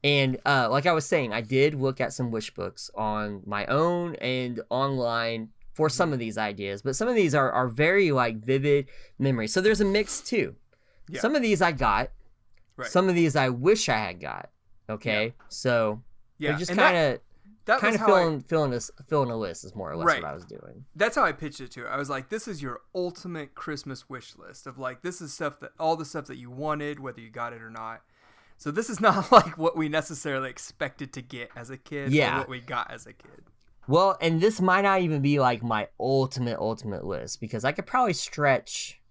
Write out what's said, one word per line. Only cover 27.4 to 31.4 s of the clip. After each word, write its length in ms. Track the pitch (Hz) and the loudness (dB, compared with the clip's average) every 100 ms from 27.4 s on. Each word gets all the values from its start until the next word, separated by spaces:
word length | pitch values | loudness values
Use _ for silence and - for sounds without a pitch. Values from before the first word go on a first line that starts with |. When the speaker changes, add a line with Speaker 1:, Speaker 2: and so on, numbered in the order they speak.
| 120 | -10
Speaker 2:
it 80 | 117 | -10
or 80 | 113 | -16
not." 320 | 113 113 113 _ _ _ _ _ - | -12 -12 -14 _ _ _ _ _ -10
So 120 | 147 | -4
this 200 | 156 226 | -4 -4
is 100 | 202 | 2
<laughs> 0 | |
not, 320 | 214 196 - | 4 4 10
like, 240 | 240 170 160 | 8 8 0
what 180 | 160 165 | 0 0
we 120 | 156 | 0
necessarily 600 | 156 151 147 151 135 131 | -2 -4 -8 -4 -4 -4
expected 640 | 127 - - 143 - 139 | -10 -18 -8 -8 -8 -12
to 80 | - | -12
get 280 | 123 123 | -12 -14